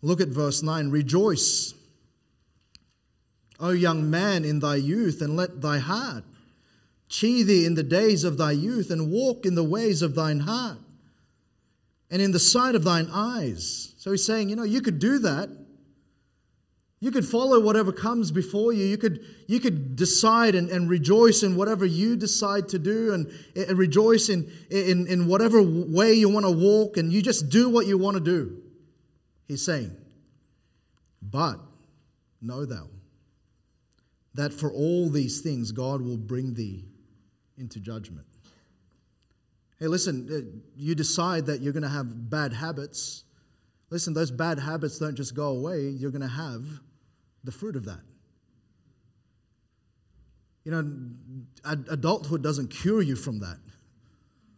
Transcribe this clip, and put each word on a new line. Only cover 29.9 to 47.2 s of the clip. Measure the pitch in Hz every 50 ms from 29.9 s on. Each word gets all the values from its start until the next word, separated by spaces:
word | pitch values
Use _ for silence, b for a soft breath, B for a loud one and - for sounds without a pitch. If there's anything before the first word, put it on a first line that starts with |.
| 87 - - - _ _ _ _ _ _ _ _ _ _ _ _ _ _ _ _ _ _ _ _ _ _ -
"But | 101 104 135 165 156 110 85 - - - _ _ _ _ _ _ _ _ _ _ _ _ _ -
know | 113 123 131 147
thou | 123 120 92 76 - 101 95 - _ _ _ _ _ _ _ _ _ _ _ _ _ _ _ _ _ _ _ _ _ _ _ _ _ _
that | 127 143 143 147
for | - 156 147
all | - 110 143 165 175 175 180 165
these | 143 147 135 120 - -
things | - 165 147 123 120 104 110
God | 113 127 131 143 139 127
will | 123 123 117
bring | 110 104 127 123 131 131 120
thee | 113 113 101 95 92 92 95 - _ _ _ _ _ _ _ _ _ _ _ _
into | - 131 117 - 110
judgment." | 98 101 113 113 107 - 87 76 71 _ _ _ _ b b b b b b b b b _ _ _ _ _ _ _ _ _ _ _ _ _ _ _ _ _ _
Hey, | 160
listen, | 160 165 180 - 190 156 127 123 135
uh, | 151 151 127 113 - 110 - - _
you | 131 143 151 165
decide | 151 156 - - - 170 180 185 165 151
that | 131 147 131 127
you're | 143 139
gonna | 156 151 143
have | 143 143 135 120 117 120 117 113
bad | 127 151 151 135 113
habits. | 110 151 165 160 139 139 147 - - - - - - - _ _ _ _ _ _ _ _ _ _ _ _ _
Listen, | - 170 165 170 160
those | 156 165 139
bad | 127 120 165 165 165 139
habits | 135 147 160 160 147 151 - -
don't | 160 156 143
just | 123 143 131 120
go | 135 147 147
away. | 135 127 131 160 185 160 139 139
You're | 139 127 127 143
gonna | 131 143 135 131
have | 120 135 165 151 120 117 127 147 151 143 _ _ _ _ _ _ _ _